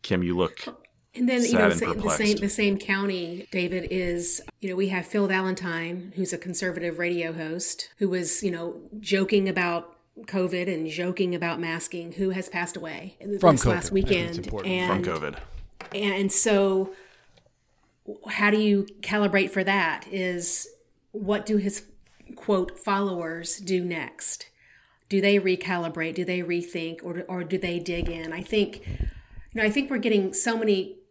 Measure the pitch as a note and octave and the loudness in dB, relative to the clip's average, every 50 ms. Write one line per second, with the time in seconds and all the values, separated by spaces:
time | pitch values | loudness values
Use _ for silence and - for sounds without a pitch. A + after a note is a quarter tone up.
0 | - - G#2 F2+ F2+ F2 F2 F2 F2+ D#2+ - - - - - - _ - _ _ | -2 0 0 0 2 0 2 2 0 0 -2 -8 -14 -14 -14 -16 _ -20 _ _
1 | _ _ _ - B3 B3 B3+ B3 A#3+ A3+ A#3+ - - - E3+ E3+ - - - - | _ _ _ -2 0 2 2 2 2 2 4 6 6 6 4 2 0 0 -2 -2
2 | - - - - G#3+ G#3 G#3+ - G3+ G3+ - - G#3+ G3+ G3 G3 - - G3 G3 | 2 4 4 6 6 4 2 2 2 0 2 4 4 2 2 0 0 -2 -2 0
3 | G3 G3 F#3+ F3+ F3 E3+ F3 F3+ - - - F#3 F3 F3 F3+ F#3 E3 D#3 - F#3 | 0 -2 -2 -4 -6 -6 -8 -10 -12 -6 -4 -2 -2 -2 -2 -4 -4 -2 -4 -2
4 | F3+ F3 F3 F3 F3 F3 - - - - - _ - F#3+ F#3 F#3 G3 F#3+ F#3+ F#3 | -2 -2 -2 2 6 6 6 6 4 -4 -14 _ -8 -4 -2 0 0 0 0 -2
5 | E3 - - G#3 G3+ F#3 F#3+ F#3+ F#3+ F#3+ F#3 F#3+ F#3 F3+ E3 E3 E3 E3+ F3 F#3 | -4 -2 0 0 2 2 2 0 0 0 -2 -2 -4 -4 -4 -4 -4 -6 -6 -8
6 | F3 G3 - G3 F#3 F3 F#3 E3+ - F#3 F3 - F#3+ F#3 E3 F3 E3+ E3+ E3 D#3+ | -10 -10 -4 -4 -2 -2 -2 -4 -6 -4 -2 -2 -2 -2 -4 -4 -6 -6 -4 -2
7 | F3 F3 F3 F3 E3+ E3 D#3+ E3 D#3+ D#3 D#3+ F3+ - - - - - - - _ | -2 -2 -2 -2 -4 -4 -6 -6 -6 -6 -4 -2 -2 -2 -2 -4 -6 -12 -4 _
8 | G#3 F#3+ F3+ F#3 F3 E3+ - - G#3 G3 F3 E3 E3+ E3+ - - - - - G#3+ | -2 0 0 0 4 4 4 4 2 0 -4 -4 -6 -8 -10 -12 -16 -16 -16 -12
9 | - - G3+ F#3+ F#3+ F#3+ G#3+ G3+ F#3+ F#3+ F#3+ F#3 F3+ F3 E3+ E3+ E3+ - - _ | -4 0 2 2 2 4 4 2 2 2 0 0 0 0 -2 -4 -6 -10 -20 _
10 | _ _ _ - A3+ - G3 G3 F#3 F3 F3+ F3+ F3+ F#3 F3+ D#3+ D#3+ D#3+ D3+ E3+ | _ _ _ -20 -14 -6 -2 -2 -2 0 -2 -2 -2 -2 -4 -4 -4 -6 -4 -4
11 | F3 F3+ F3+ - F#3+ F3+ F3 E3+ F3 E3+ E3 D#3+ E3+ E3 E3 E3+ E3 - - F3 | -4 -4 0 0 0 0 0 -2 -2 -4 -4 -4 -4 -4 -2 0 -2 -2 -2 -6
12 | E3+ E3+ D#3+ E3+ G3 F#3+ F#3 F#3+ F#3 - - F3 F3 E3+ - F#3+ E3 D#3+ D#3 - | -10 -10 -4 -2 -2 -2 0 -2 -6 -4 -4 -4 -4 -4 -4 -6 -8 -10 -10 -12
13 | - F#3+ - _ - G3+ G3+ G3 F#3 E3+ D3 B2 - - F3 F3 E3 - G3 G3 | -12 -16 -16 _ -8 -6 -2 6 8 8 8 8 6 4 4 2 0 2 2 2
14 | F#3+ - G3 F3 E3+ E3+ E3+ E3+ F3 - - G3+ F#3 - F#3 F3+ F#3 F#3 - - | 2 4 2 2 0 -2 -4 -8 -8 -6 -8 -6 -4 -2 0 0 0 0 0 0
15 | F2 F2+ E2 D#2+ D2+ D2 C#2 - - - - - - - - - - - - G3 | 0 -2 -2 -2 -4 -6 -8 -10 -14 -14 -14 -14 -14 -16 -16 -18 -16 -8 -6 -2
16 | G#3 G3+ F#3 G3 G3 G3 - - - A3+ G#3 G3 G3 G3 F#3+ F#3+ F#3+ F#3+ - - | -2 -2 0 0 4 6 6 8 8 8 6 4 4 4 2 2 0 -2 -8 -18
17 | - - - _ _ _ _ _ _ _ _ _ _ _ _ _ _ _ _ _ | -20 -20 -20 _ _ _ _ _ _ _ _ _ _ _ _ _ _ _ _ _
18 | _ - G#3 - - - - - G#3 G#3 G#3 G#3+ G#3+ G#3+ G3+ G3 G3 - - - | _ -16 -16 -14 -10 -8 -2 0 2 4 4 4 6 6 4 4 2 -2 -8 -14
19 | - - G#3+ G#3+ G#3 G3 F3+ G3 F#3+ - - G3 F#3+ G3 G3 G3 F3 D#3+ D3+ - | -6 -2 0 2 2 4 4 2 2 2 0 0 0 2 2 2 2 0 0 -4
20 | - - - F#3+ F#3 F3+ F3+ F3 F3 - - - - - - _ _ _ _ _ | -8 -8 -4 -2 -2 -2 -2 0 2 2 2 2 0 -2 -8 _ _ _ _ _
21 | _ _ - G#3+ G#3 F#3 G#3 G#3 G#3 - A3 G#3 F#3+ G3+ G3 - - - - - | _ _ -10 -6 -2 0 0 0 0 0 0 2 2 0 -2 -2 -4 -8 -20 -20
22 | - _ _ _ - - - - - - G#3 F#3 F3+ - - - - G#3+ G3 G3 | -20 _ _ _ -20 -20 -20 -12 -2 0 2 2 2 -2 -6 -8 -2 -2 0 0
23 | G3+ G3 F#3 F3 E3+ D#3+ E3 E3 E3+ F3 - - G3 F3+ F#3+ F3+ F3 F3+ E3+ D#3+ | 0 -2 -2 -4 -6 -6 -8 -6 -4 -4 -4 -4 -2 0 0 0 0 -2 -4 -4
24 | C#3 - - - - - - - - - _ _ _ _ _ _ _ _ _ _ | -6 -8 -6 0 2 2 2 0 -6 -16 _ _ _ _ _ _ _ _ _ _
25 | _ _ G3 G3 F#3 G3+ G3+ G3+ F#3 F#3+ F#3 F3 - F3+ F#3 F3 E3+ E3 D#3+ E3 | _ _ 0 2 4 6 4 4 4 2 0 0 -2 -4 -2 -2 -2 -4 -4 -4
26 | D#3+ E3 E3 F3+ F3 E3 F3+ F3+ F3 E3 F3 F3 E3+ F3 - E3+ E3 D#3+ E3 E3 | -6 -4 -4 -4 -4 -2 -2 -4 -2 -2 -4 -4 -4 -4 -6 -6 -6 -6 -8 -10
27 | - F3 E3+ F3 F#3 - F3+ F3+ F3 D#3+ F#3+ F#3 F#3 F3 F3 F3 E3+ F3 F3 E3+ | -10 -10 -8 -8 -8 -8 -8 -8 -4 -4 -4 -2 -2 -2 -4 -4 -4 -4 -4 -2
28 | E3+ E3+ E3 E3 D#3+ D#3+ D#3+ F3 F#3+ - A3 G#3+ G3+ - - - - - - - | -2 -4 -4 -6 -8 -8 -8 -10 -6 -2 2 2 2 0 -2 -12 -10 -10 -4 -4
29 | - - - - - _ - - - - - A3+ G#3+ G#3+ G#3+ C#4+ C#4 C#4 C#4 A3+ | -4 -4 -4 -10 -20 _ -18 -18 -18 -10 -4 0 0 2 2 0 0 0 -2 -2
30 | G3+ A#3+ A3+ G3+ F#3+ F#3+ - - - A#3+ A3+ A3 A3 G#3+ G3+ F#3+ F#3 - - - | 2 4 4 4 2 2 2 2 2 2 2 0 2 2 2 2 0 -6 -10 -18
31 | _ _ | _ _